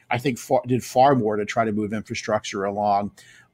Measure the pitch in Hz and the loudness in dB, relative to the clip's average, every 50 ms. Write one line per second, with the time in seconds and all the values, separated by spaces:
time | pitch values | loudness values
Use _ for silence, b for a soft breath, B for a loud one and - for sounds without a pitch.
0 | b b - 120 123 143 120 - - - 139 123 - 123 127 120 - - - 131 | b b -2 -2 0 -2 -4 -4 -2 0 0 0 2 0 -2 -2 -2 0 4 6
1 | 127 143 143 127 107 107 107 104 104 104 - 120 113 110 104 104 107 98 110 107 | 6 6 6 4 2 0 0 -2 -4 -4 0 0 0 0 0 -2 -4 -4 -4 -6
2 | 101 - 117 - - - 107 107 - - - 101 98 101 98 104 104 104 101 101 | -8 -8 -10 -8 -4 -2 -2 -2 -2 -4 -6 -4 -4 -4 -2 0 0 2 2 2
3 | 104 101 - b b b b b b b | 0 -4 -8 b b b b b b b